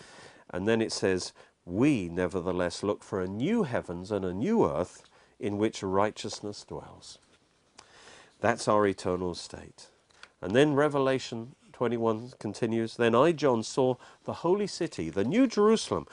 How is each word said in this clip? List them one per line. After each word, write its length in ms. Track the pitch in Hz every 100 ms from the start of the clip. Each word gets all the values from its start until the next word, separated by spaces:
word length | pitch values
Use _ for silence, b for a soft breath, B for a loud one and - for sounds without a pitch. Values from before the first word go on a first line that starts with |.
| B B B B -
And 180 | 90 101
then 120 | 113
it 120 | 110
says, 400 | - 98 92 - b b _
"We 440 | - 90 143 127 87
nevertheless 760 | 87 90 92 85 90 87 -
look 200 | 101 -
for 180 | - 101
a 60 | 92
new 380 | 104 147 240
heavens 480 | 156 107 85 87 92
and 120 | 104
a 80 | 92
new 320 | 92 165 226
earth 380 | 92 73 87 - - b b _
in 180 | 110 101
which 240 | 107 -
righteousness 800 | 98 95 104 - 107 - 104 101
dwells." 540 | - 80 - 92 - - _ _ _ _ _ - B B B B B _
That's 280 | 101 113 -
our 180 | 104 101
eternal 480 | 95 98 90 92
state. 520 | 82 - - 82 - - _ _ B B _
And 140 | 90
then 200 | 117 151
Revelation 840 | 139 151 143 135 131 - 117 117 - _
twenty-one 640 | - 120 117 113 110 123 -
continues, 580 | 110 98 117 113 113 -
"Then 200 | 117 117
I, 160 | 156
John, 320 | 156 143 117
saw 320 | 107 - 127 123 B B
the 100 | -
holy 340 | 110 170 202 202
city, 420 | - 165 - 82
the 140 | 95
new 240 | 110 214 269
Jerusalem, 580 | 208 208 220 - 90 73